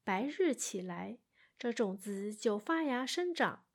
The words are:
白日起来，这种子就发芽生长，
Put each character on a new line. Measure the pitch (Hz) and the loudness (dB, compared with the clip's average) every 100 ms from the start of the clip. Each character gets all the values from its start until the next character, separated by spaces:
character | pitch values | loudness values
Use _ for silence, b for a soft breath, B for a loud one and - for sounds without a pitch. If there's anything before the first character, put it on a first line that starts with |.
白 | - 190 277 | -2 0 0
日 | 302 349 | 4 4
起 | 247 - 190 | 2 -2 -4
来， | 185 175 190 240 _ b b b | -4 -6 -8 -10 _ b b b
这 | 240 | -2
种 | 226 202 190 | 0 0 -2
子 | 208 196 208 214 | -6 -4 -4 0
就 | 240 208 | 0 2
发 | 262 330 | 2 2
芽 | 302 247 | 2 0
生 | 254 - 359 | 0 0 0
长， | 330 196 - _ | 2 2 0 _